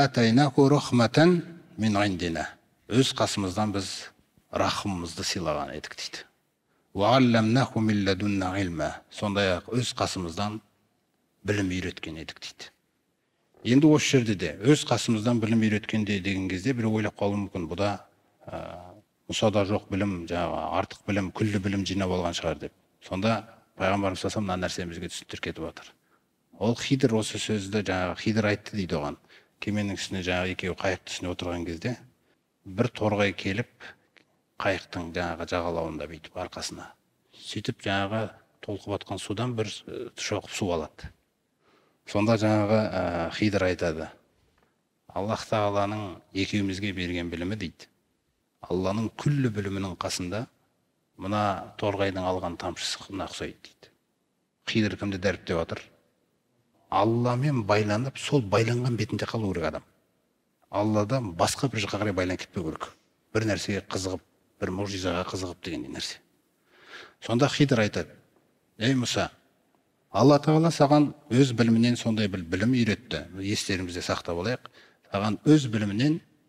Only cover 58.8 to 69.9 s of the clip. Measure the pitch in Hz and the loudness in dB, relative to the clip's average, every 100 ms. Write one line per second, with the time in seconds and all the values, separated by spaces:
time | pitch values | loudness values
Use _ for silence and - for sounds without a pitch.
58.8 | 127 113 107 104 104 117 104 87 80 - | 0 0 -2 -2 -4 -2 -2 -2 -2 -4
59.8 | - _ _ _ _ _ _ _ - 95 | -10 _ _ _ _ _ _ _ -6 -2
60.8 | 107 107 104 135 110 85 101 - 139 113 | 2 2 2 0 -2 0 0 2 -2 -2
61.8 | 101 101 107 90 90 90 - - 80 - | -4 -2 -2 0 0 -2 -6 -6 -6 -6
62.8 | - - _ _ _ 110 110 95 - 98 | -10 -16 _ _ _ -2 0 -2 -2 -4
63.8 | - 104 95 92 _ _ _ - 104 92 | -4 -6 -4 -6 _ _ _ -8 -6 -4
64.8 | 101 95 90 87 92 95 92 87 92 78 | -4 -4 -2 -2 -4 -6 -8 -8 -8 -8
65.8 | - 87 - - _ _ _ _ _ _ | -8 -8 -10 -10 _ _ _ _ _ _
66.8 | - - - _ - 117 135 - 143 120 | -20 -20 -20 _ -2 2 2 4 4 4
67.8 | 104 - 82 - _ _ _ _ _ - | 2 0 -6 -10 _ _ _ _ _ -4
68.8 | 110 135 117 - - - _ _ _ _ | 0 2 0 -2 -2 -6 _ _ _ _
69.8 | _ | _